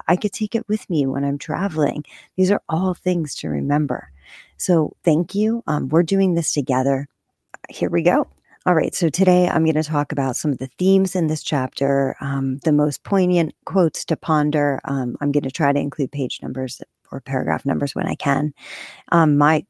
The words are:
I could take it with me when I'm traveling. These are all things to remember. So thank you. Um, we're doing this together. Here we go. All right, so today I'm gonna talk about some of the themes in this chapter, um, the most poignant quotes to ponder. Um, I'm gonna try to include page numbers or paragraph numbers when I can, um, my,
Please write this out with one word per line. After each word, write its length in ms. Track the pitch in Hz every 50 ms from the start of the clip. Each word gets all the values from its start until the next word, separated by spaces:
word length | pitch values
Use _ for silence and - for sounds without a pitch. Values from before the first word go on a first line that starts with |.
| - -
I 80 | 175
could 160 | 180 - 208
take 220 | - - 214 208 -
it 140 | 226 - -
with 180 | 208 220 - -
me 180 | 175 156 139 135
when 180 | 131 135 143
I'm 140 | 143 139 143
traveling. 640 | - - 160 165 190 202 160 156 151 139 - - 147 - - - - _ - -
These 140 | 185 180
are 100 | 202 - _ -
all 240 | 160 165 185 185 180
things 400 | - - 185 180 175 160 147 -
to 140 | - - 160
remember. 640 | 151 143 139 139 143 147 151 135 127 - - - - - _ - - - - _ _ -
So 380 | - - 180 165 156 - - _ -
thank 300 | 175 151 156 175 - -
you. 300 | 202 214 220 226 233 -
Um, 240 | - 151 147 139 131
we're 140 | 147 160 175
doing 320 | 160 196 196 196 190 175
this 180 | 170 156 - -
together. 540 | 151 131 - 127 127 127 135 139 131 143 - _ _ _ _ _ _ _ _ - - - -
Here 220 | - - 175 180
we 140 | 170 175 156
go. 240 | 170 - 294 277 - _ _ _ _ - - - 175
All 80 | 180
right, 180 | 160 151 - -
so 160 | - 175 160
today 380 | - - 190 185 180 180 180 -
I'm 180 | - 156 160
gonna 160 | 160 151 151
talk 300 | - 147 156 147 143 -
about 240 | - 143 135 135 120
some 160 | - - 151
of 80 | 139 -
the 100 | 131 135 _ -
themes 380 | 185 190 190 190 190 185 -
in 100 | 190 165
this 160 | 156 156 156
chapter, 720 | - - - 139 131 131 - - 139 135 139 139 139 131 - -
um, 380 | - 139 139 135 135 135 131 143
the 120 | - 160
most 320 | 147 147 147 147 143 - -
poignant 520 | - 202 196 185 180 180 175 165 151 - _ -
quotes 400 | - 151 196 180 160 - - -
to 100 | - 165
ponder. 640 | - - - 160 151 147 151 147 151 147 143 139 127 -
Um, 320 | - 139 139 127 123 - -
I'm 120 | - 147
gonna 180 | 143 147 147 135
try 240 | - - 160 143 139
to 60 | 143
include 320 | 151 143 - - 143 127
page 280 | - 143 135 120 - - -
numbers 360 | 139 131 135 131 127 - - - _ _ _ _ -
or 80 | - 139
paragraph 460 | - - 139 127 - - 160 156 -
numbers 280 | 139 156 156 147 135 -
when 140 | - - -
I 80 | -
can, 380 | - - 143 139 147 151 151 - _ - - - - - - - - - -
um, 260 | - 170 160 156 147 143
my, 280 | 147 151 160 151 - _